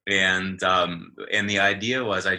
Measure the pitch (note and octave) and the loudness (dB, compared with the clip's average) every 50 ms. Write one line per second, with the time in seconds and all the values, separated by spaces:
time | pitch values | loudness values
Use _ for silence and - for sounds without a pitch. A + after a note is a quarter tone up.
0 | _ G2 G2 G2 F#2+ F#2 F#2 F#2 F#2 F#2+ F#2+ F#2 F#2+ F#2 F#2 F#2 F2 F2 E2+ E2+ | _ -2 0 2 2 2 2 0 -2 -4 -4 -2 2 2 4 4 2 0 -2 -8
1 | - - - - G2 - G2+ G#2 G2+ G2+ G#2 G2 G2 G2+ G2+ F#2+ G#2 A#2 B2+ C3 | -12 -14 -14 -14 -8 -4 -2 -2 0 0 0 2 2 2 0 0 -2 -2 -2 -2
2 | B2 G#2+ F#2+ F#2 F2+ G2 F#2 | -2 -2 -2 0 0 0 -2